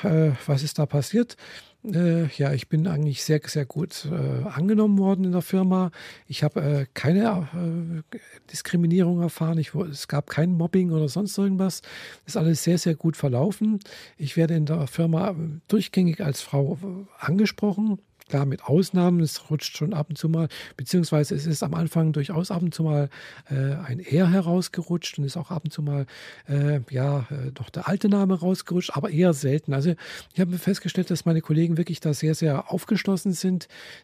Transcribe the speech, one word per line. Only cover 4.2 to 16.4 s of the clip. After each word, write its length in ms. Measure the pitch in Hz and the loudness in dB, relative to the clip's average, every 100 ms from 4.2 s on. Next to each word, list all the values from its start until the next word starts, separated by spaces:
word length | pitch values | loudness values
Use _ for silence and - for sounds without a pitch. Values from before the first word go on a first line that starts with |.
| 135 127 147 | -2 -2 -4
angenommen 500 | 139 185 214 214 196 | -2 2 4 4 4
worden 260 | 190 190 | 4 2
in 80 | 185 | 2
der 100 | 180 | 0
Firma. 480 | 165 190 185 185 185 - - - - | 0 2 2 2 0 -4 -16 -20 -14
Ich 160 | - | -2
habe, 160 | 147 - | -2 0
äh, 260 | 143 143 135 | 0 0 -2
keine, 540 | - 135 185 226 185 151 | -2 2 4 2 0 -4
äh, 640 | 170 170 165 165 165 - 240 - - - | -4 -4 -4 -6 -8 -10 -16 -18 -20 -16
Diskriminierung 680 | - - 175 170 180 175 175 | -12 -2 2 4 4 4 2
erfahren. 380 | 170 - 160 165 | 0 -2 -2 0
Ich 160 | 151 | -2
wu-, 100 | 151 | -4
es 220 | 170 143 - | -6 -8 -6
gab 240 | 143 - | -4 -2
kein 220 | - 170 | 0 2
Mobbing 400 | 175 170 190 180 | 2 2 2 2
oder 160 | 160 151 | 2 0
sonst 280 | 147 202 - | -2 -2 0
irgendwas. 460 | 196 190 190 - - - - - | 0 2 0 -4 -10 -18 -18 -18
Ist 120 | - - | -8 0
alles 260 | 160 160 | 2 2
sehr, 160 | - 170 | 2 2
sehr 160 | 175 | 2
gut 220 | 156 165 151 | 0 0 0
verlaufen. 640 | 143 120 175 190 214 214 - - - - | 0 2 0 0 0 0 -4 -18 -20 -8
Ich 200 | 143 - | -4 2
werde 180 | 165 | 2
in 120 | 165 147 | 2 2
der 200 | 165 139 | 0 -2
Firma 480 | - 165 160 208 165 160 151 - | 0 2 2 0 -2 -6 -8 0
durchgängig 540 | 214 - - 180 156 | 0 2 2 2 2
als 200 | 151 127 | -2 -4